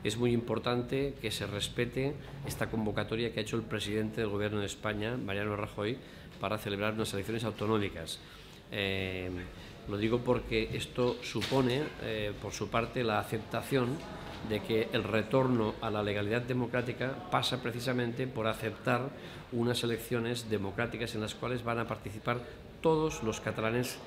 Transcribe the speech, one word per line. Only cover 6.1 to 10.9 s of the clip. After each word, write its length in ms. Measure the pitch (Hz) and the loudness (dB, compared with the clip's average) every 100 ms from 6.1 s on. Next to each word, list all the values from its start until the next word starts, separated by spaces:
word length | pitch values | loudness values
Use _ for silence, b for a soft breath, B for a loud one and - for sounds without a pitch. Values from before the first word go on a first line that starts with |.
| B B - | B B -2
para 160 | 98 107 | 0 2
celebrar 360 | 107 101 107 | 0 2 4
unas 200 | 107 107 | 2 0
elecciones 320 | 98 92 113 110 | 0 0 0 0
autonómicas. 720 | 101 107 110 95 82 82 - B B B B - | 0 4 4 2 -2 -6 -8 B B B B -8
Eh, 600 | 104 98 98 95 92 90 90 90 B B B - | -2 0 2 0 -2 -4 -4 -6 B B B -4
lo 100 | 101 | 0
digo 220 | 110 120 | 2 2
porque 520 | 123 123 - 110 110 | 4 2 2 0 0
esto 420 | 120 - | -2 -4